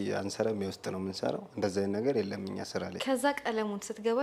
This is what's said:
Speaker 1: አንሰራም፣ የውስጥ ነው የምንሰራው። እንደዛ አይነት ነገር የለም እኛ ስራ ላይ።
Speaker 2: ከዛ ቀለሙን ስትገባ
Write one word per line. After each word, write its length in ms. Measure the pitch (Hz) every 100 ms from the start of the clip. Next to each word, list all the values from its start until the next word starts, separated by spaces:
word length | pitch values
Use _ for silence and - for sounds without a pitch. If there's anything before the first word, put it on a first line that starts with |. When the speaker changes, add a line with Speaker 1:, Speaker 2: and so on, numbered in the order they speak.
| 101 101
Speaker 1:
አንሰራም፣ 420 | 98 - 110 104
የውስጥ 240 | 95 - -
ነው 120 | 95
የምንሰራው። 460 | 95 95 127 - 196
እንደዛ 260 | - 104 95
አይነት 180 | 98
ነገር 200 | 101 127 123
የለም 260 | 98 101
እኛ 140 | 98 98
ስራ 180 | 98 190 190
ላይ። 140 | 180
Speaker 2:
ከዛ 240 | 254 262 285 277
ቀለሙን 440 | 247 220 214 202
ስትገባ 360 | - 220 220 233